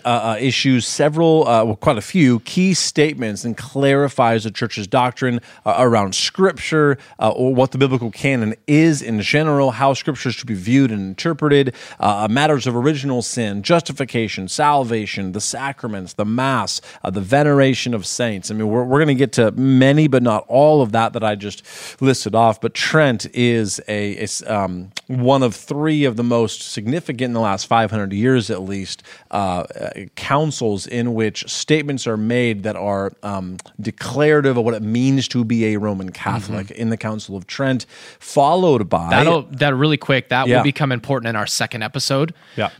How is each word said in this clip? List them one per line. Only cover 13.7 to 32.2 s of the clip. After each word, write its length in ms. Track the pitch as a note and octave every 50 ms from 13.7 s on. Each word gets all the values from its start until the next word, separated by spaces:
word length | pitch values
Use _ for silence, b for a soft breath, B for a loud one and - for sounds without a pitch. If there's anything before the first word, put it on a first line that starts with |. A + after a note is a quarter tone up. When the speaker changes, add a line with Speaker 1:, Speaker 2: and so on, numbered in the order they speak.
| F3 E3+ - - C#3 - C3+ - - A#2 A2+ G2+ - G2 F#2+ F2+
Speaker 1:
salvation, 800 | - - D3 D3 D3 C#3+ C3 A2+ A#2 A2 G#2 G2 - G2+ G2 F#2
the 80 | F2+ G#2
sacraments, 760 | - - - A#2+ C3+ C#3 C#3 _ - A#2 G#2 G2 F#2 E2+ -
the 120 | - G#2
Mass, 560 | G#2+ A2 B2+ C3 C3+ C3+ A2+ G#2 - - - B B B B
uh, 80 | B F#2+
the 120 | F#2 G#2
veneration 720 | F#2+ F#2 C3+ C#3+ D3+ D3 C#3+ C#3 C3+ C3 B2+ - - B2 A#2
of 120 | G#2+ F2
saints. 460 | - - - B2 A#2 G#2 F#2 - -
I 20 | G#2+
mean, 140 | G#2+ A2 G#2+
we're, 160 | G#2+ B2 B2
we're 160 | B2+ C3 D3
gonna 140 | D#3+ D3+ C#3
get 180 | B2 C#3 A#2 -
to 180 | C3 A#2 G#2+
many, 580 | - - C3 C3+ C3 B2+ C3 C3+ C#3+ D3+ D#3 D3
but 120 | B2+ B2+ B2
not 200 | A#2+ G#2+ G2 - -
all 320 | - C3 D3 D3+ D#3 D3
of 100 | C3 G#2+
that 220 | G#2+ A2+ A2+ A2 -
that 100 | A#2 A2
I 120 | G#2+ G#2
just 280 | G2 G2+ G2+ - - - B B B B B B B
listed 340 | C3 C3+ B2+ - - G#2+ G2+
off. 240 | A2+ A#2 A2+ G#2+ -
But 140 | - A2+ -
Trent 540 | - - - - D#3 D3+ C3+ A#2 G#2+ - - -
is 460 | B2 A#2+ A#2+ A#2 A2+ A2 G2 - - - -
a, 240 | G#2+ G#2 G#2 G2+
is, 320 | G2 G2 G#2+ G2 - - -
um, 460 | - A2 G2+ G2 F#2 F2+ F2+ F2+ G2 - - - -
one 340 | C3 B2+ A#2+ B2+ C#3 C3+
of 140 | C3 A#2 G2+
three 480 | - - - C#3+ C#3+ D3+ D#3 D#3 D3+ C#3+
of 140 | C3 A2 A2+
the 60 | A#2+
most 460 | A#2+ A#2 A#2 A2+ G#2 - - - - -
significant 540 | A#2 G2+ A2+ C#3+ F3 - - C3 A2+ B2+ B2
in 40 | A#2
the 60 | A#2
last 260 | A2+ G#2 G2 F#2+ -
five 260 | - A#2+ A#2 A2+ G2+
hundred 200 | A2 G#2+ G2+ G2
years, 380 | G2 G2+ A2+ B2+ C3 B2+ G#2 A2
at 100 | A2 F#2
least, 280 | F#2+ F#2+ G2 G2 F#2+ - - - - B B B B B
uh, 40 | - G2+ G2 F#2 F2+ F2+ - - - -
uh, 100 | - - - - G2 - -
councils 720 | - - - C#3 D3 D#3+ D#3 C3+ - B2 A2 G#2 F#2+ - -
in 260 | A#2+ A#2+ A#2 A#2+ A2+
which 340 | A2 A2 G#2+ - - - -
statements 600 | - - - - D3+ D#3 D3 C#3+ C#3 B2 - A#2+
are 100 | A2
made 460 | G#2+